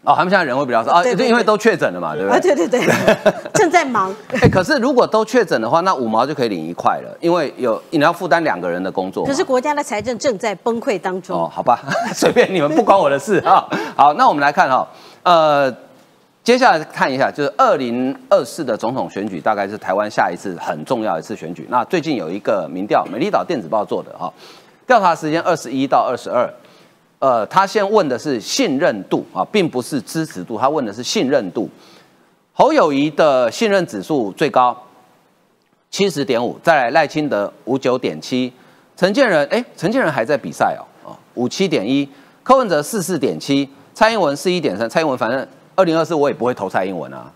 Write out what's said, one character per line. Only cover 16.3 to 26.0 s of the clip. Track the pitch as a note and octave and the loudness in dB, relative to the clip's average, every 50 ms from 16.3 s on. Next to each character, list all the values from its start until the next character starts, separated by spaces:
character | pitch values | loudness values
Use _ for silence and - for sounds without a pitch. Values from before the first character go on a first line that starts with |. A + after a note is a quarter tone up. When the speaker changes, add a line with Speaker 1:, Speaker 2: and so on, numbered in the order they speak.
| _ _ | _ _
Speaker 1:
接 | _ - A#3+ | _ 0 2
下 | B3+ B3+ A#3 | 2 4 2
来 | F#3 D#3+ D#3 | 2 0 -2
看 | - - - F#3 D#3 | -6 -4 -2 -2 -2
一 | C3 | 0
下， | C3 C3 G2+ | 0 0 -2
就 | - - D3 | 0 -2 -4
是 | C#3 - | -4 0
二 | - C4 A#3+ F#3+ | 2 2 2 2
零 | D3 C3 A#2+ A#2 B2 B2+ C3 C#3 - - - | 0 0 -4 -2 -2 -2 -4 -4 -6 -2 0
二 | G3+ F#3+ C#3 | 0 0 0
四 | B2 - - D#3+ | -2 -8 -8 -4
的 | A#2+ A2 | -4 -4
总 | G2+ - A2 C3 | -2 -2 -4 -4
统 | B2+ F#2+ E2+ | -4 -6 -6
选 | - G2 G2 | -6 -8 -8
举， | A2 F#2+ D#2+ | -6 -8 -4
大 | - A2 A2 | -2 -2 -2
概 | G2+ G2+ | -2 -2
是 | G2 G#2+ | -6 -6
台 | G2+ - - F#2 | -10 -4 -2 -2
湾 | G2+ G#2 G#2+ | -2 -2 -2
下 | - - A2+ F#2+ | -2 -2 -2 -2
一 | F2 | -2
次 | F2+ - G#2 F2 | -6 -8 -10 -10
很 | D#2+ - - F2+ D2+ D2+ | -8 -8 -8 -8 -8 -4
重 | - - A#2 A2+ | -4 -4 -2 -2
要 | G#2+ F2 | -2 -4
的 | D#2+ | -4
一 | |
次 | D#2+ - A2 | -6 -8 -12
选 | F#2+ - D#2+ F2 | -12 -10 -12 -12
举。 | - C#2+ - | -12 -10 -4
那 | A#2+ B2 A#2 | -2 -2 -2
最 | - - F3 | 0 -2 -4
近 | C#3 D#3+ D3 | -2 -2 -4
有 | A2 E2+ D#2 | -4 -4 -6
一 | F2+ G#2 | -8 -6
个 | - - A#2 G2 E2 D2 | -4 -2 -2 -2 -2 -6
民 | D#2 F2+ G2 | -6 -8 -4
调， | - D#3+ C3 E2 D2+ | 0 0 -2 0 -2
美 | F2 A2+ | -4 -4
丽 | D#3 G#3 | -4 -2
岛 | F#3+ G#2+ F#2 | -2 -2 -2
电 | - F3+ C3 | -2 -6 -6
子 | F#2 | -4
报 | D#2 A2 G#2+ G2+ | -4 -4 -4 -2
做 | - B2 F#2+ | -2 -6 -8
的 | D#2+ - - | -8 -10 -12
哈， | - E2+ E2+ - - - - - - - - _ _ _ | -10 -10 -10 -10 -12 -20 -20 -20 -20 -20 -20 _ _ _
调 | - B3+ A3+ | 2 2 2
查 | G3 F3+ E3 | 4 2 0
时 | D3 D#3+ D#3 | 0 -2 -2
间 | D3+ E3 | -2 -2
二 | E3 F3+ F3 | 0 0 -2
十 | D3 - B2 | -2 -2 -6
一 | B2 C3+ C3+ | -4 -4 -2
到 | C3+ D3+ C3 | 0 2 0